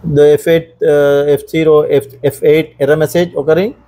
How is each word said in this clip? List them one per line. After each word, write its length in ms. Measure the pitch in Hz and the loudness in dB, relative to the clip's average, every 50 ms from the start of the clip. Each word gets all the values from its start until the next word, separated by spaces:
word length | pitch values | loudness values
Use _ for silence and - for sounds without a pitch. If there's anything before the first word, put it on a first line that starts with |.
| - | -6
the 300 | 165 151 143 147 147 151 | -2 0 2 4 4 4
F 120 | 147 - | 2 2
eight, 280 | 175 165 165 160 - _ _ | 0 0 0 0 -6 _ _
uh, 440 | - 160 147 147 143 143 143 143 143 147 147 | -2 0 2 2 2 2 2 0 0 0 -2
F 160 | 139 143 - | -2 -2 -6
zero, 340 | - 156 160 156 156 151 151 | -4 -2 -2 0 0 -2 -2
F, 220 | - - 139 139 - - - - | 0 0 -2 -2 -4 -18 -6 -4
F 200 | 143 - - - | -4 -4 -2 0
eight 340 | 156 147 160 160 156 _ _ | 2 2 2 0 -4 _ _
error 180 | 143 135 151 | -2 -2 0
message 380 | 156 156 143 - 175 180 175 170 | 0 -2 -2 -2 -2 -2 -2 -4
occurring. 380 | 160 139 147 156 165 190 226 294 _ _ | -8 -2 -2 0 0 0 -4 -6 _ _